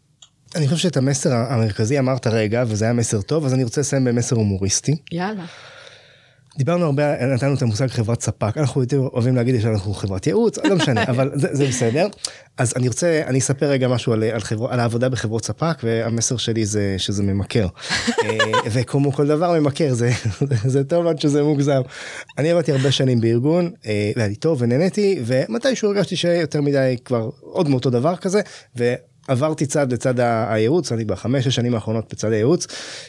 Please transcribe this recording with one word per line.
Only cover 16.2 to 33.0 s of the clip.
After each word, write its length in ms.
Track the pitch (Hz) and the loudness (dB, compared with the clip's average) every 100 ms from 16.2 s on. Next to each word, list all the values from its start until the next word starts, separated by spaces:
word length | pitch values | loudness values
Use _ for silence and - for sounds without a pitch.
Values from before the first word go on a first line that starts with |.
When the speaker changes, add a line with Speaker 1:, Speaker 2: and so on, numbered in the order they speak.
| - 120 | -2 -2
Speaker 1:
שלי 280 | - 113 104 | -2 -2 0
זה 300 | 107 101 95 | 0 0 -2
שזה 260 | - 101 | -2 -2
ממכר. 440 | 101 98 98 120 90 | 0 0 0 0 0
Speaker 2:
<laughs> 560 | - - - - 453 | -4 -6 -4 -2 0
Speaker 1:
אה, 140 | 480 440 523 494 117 | 0 0 0 0 0
וכמו 400 | 123 113 143 143 | -2 0 0 2
כל 160 | 139 147 | 2 2
דבר 320 | 151 175 170 | 2 2 2
ממכר, 340 | 147 143 151 | 2 2 0
זה, 180 | 120 120 120 110 92 | 2 0 0 -2 -2
<laughs> 320 | 143 117 131 | 0 0 2
זה 100 | 135 | 0
טוב 240 | 139 170 170 | 2 0 0
עד 120 | 156 | 2
שזה 240 | 151 143 | 2 2
מוגזם. 380 | 147 143 143 135 127 - - - - - | 2 2 2 2 0 -8 -14 -14 -10 -2
אני 140 | 156 | 2
עבדתי 200 | 170 160 | 2 2
הרבה 200 | 135 135 | 2 2
שנים 300 | 127 131 120 | 2 2 2
בארגון, 500 | 113 120 143 175 175 - 110 | 2 2 2 2 0 -4 -4
אה, 260 | 104 104 120 | -2 -2 0
והיה 120 | 104 | -2
לי 80 | 104 | -2
טוב 260 | 160 147 | -2 0
ונהניתי, 580 | 120 127 185 208 196 170 113 | 0 2 0 2 0 0 0
ומתישהו 640 | 131 180 226 269 233 208 | 0 0 -2 -2 0 0
הרגשתי 260 | 202 175 175 | 0 -2 -2
שיותר 460 | 175 175 151 151 | 0 0 0 0
מדי 340 | 143 139 131 123 - | 0 2 2 0 -2
כבר 240 | 120 113 - | -2 -2 -8
עוד 280 | - - 147 | -6 -2 2
מאותו 200 | 127 135 | 2 2
דבר 260 | 120 151 180 | 2 0 0
כזה, 260 | 196 208 - - - 123 | 0 -2 -2 -8 -12 -2
ועברתי 920 | 120 123 - _ - 127 156 151 139 | -2 -2 -8 _ -4 0 0 -2 -2
צד 280 | 151 135 | 0 0
לצד 260 | 120 131 123 | 0 0 0
ה-, 340 | 120 113 113 | 2 0 0
הייעוץ, 380 | 110 113 175 139 | 2 2 2 0
אני 140 | 117 107 | -4 -4
בחמש, 400 | 92 110 135 135 | -4 -2 0 0
שש 100 | 123 | 0
שנים 200 | 120 113 | 0 0
האחרונות 300 | 110 113 - | -2 -4 -4
בצד 180 | 107 107 | -6 -2
הייעוץ, 360 | 110 120 175 - - - - | 2 2 2 -2 -12 -14 -16